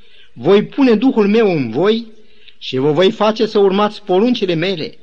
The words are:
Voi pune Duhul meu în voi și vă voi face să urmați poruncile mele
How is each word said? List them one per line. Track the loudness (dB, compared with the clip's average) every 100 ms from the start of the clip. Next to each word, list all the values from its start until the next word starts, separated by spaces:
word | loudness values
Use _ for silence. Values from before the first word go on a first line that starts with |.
| -20 -20 -20
Voi | -6 2 2
pune | 2 0 2
Duhul | 4 2 2 2
meu | 2 2
în | 0 -4
voi | -2 0 -2 -6 -20 -20 -20 -20 -16
și | -8 -4
vă | -2
voi | 2 0
face | 2 -2 0 -2
să | 2
urmați | 2 2 -2 -4
poruncile | -2 0 0 -2 -2
mele | -2 -4 -6 -10 -14